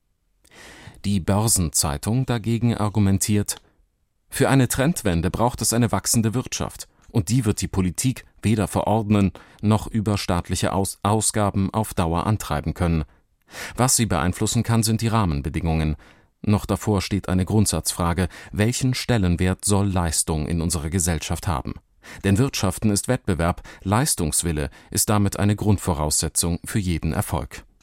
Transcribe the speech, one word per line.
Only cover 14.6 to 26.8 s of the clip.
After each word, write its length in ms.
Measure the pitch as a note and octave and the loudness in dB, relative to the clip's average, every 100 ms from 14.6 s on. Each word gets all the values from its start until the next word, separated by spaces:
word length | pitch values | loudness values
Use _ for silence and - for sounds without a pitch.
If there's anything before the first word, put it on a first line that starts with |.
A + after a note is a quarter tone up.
kann, 200 | A2 A2+ | 2 2
sind 180 | A2 A2 | 2 0
die 60 | A#2 | 0
Rahmenbedingungen. 880 | A2+ F#2 C#2+ D2 D#2+ E2 D#2+ D#2 D2 - - _ _ | 0 0 0 -2 -2 0 0 0 -2 -8 -20 _ _
Noch 240 | - G#2 - | 0 2 2
davor 360 | G2 - G2+ | 0 2 0
steht 280 | - G2 - | 0 -2 0
eine 160 | F#2 F2+ | 0 2
Grundsatzfrage: 800 | G#2+ G2+ E2 - - F2 E2+ F2 - - | 2 2 0 -2 -2 0 0 -2 -4 -8
Welchen 420 | D#2 A2 - B2+ | -2 0 0 0
Stellenwert 720 | B2+ - A#2+ F2+ E2+ F#2 F#2+ | -2 0 2 2 2 0 0
soll 260 | - G2 G2 | 0 2 2
Leistung 580 | F#2 E2+ - - D#2 D2+ | 0 0 0 -2 -2 -2
in 140 | E2 | -2
unserer 280 | E2+ D#2+ D#2 | -2 -2 -2
Gesellschaft 580 | F#2 E2+ D#2+ - E2+ - | -2 0 -2 -4 -6 -4
haben? 280 | C#2 - - _ _ - - | -4 -6 -12 _ _ -20 -4
Denn 140 | G2 G2 | 2 2
Wirtschaften 520 | C3+ - F#2+ - G#2+ | 2 0 -2 0 0
ist 180 | G2 - | 0 0
Wettbewerb, 540 | B2+ - D#2+ E2 - - - | -2 -2 0 0 -2 -8 -10
Leistungswille 880 | F#2+ G#2+ D#3+ - D#2 - E2+ D2 C#2+ - - | 0 0 2 0 -2 0 -2 -2 -4 -8 -6
ist 180 | F2 - | -2 2
damit 300 | G#2 G2+ - | 2 2 2
eine 160 | G#2 G#2 | 0 2
Grundvoraussetzung 1040 | G#2 F#2+ - D2+ D2+ - D#2+ - F2 F2 - | 2 2 0 0 0 0 -2 -2 -2 -2 -4
für 140 | |
jeden 340 | A2+ | -4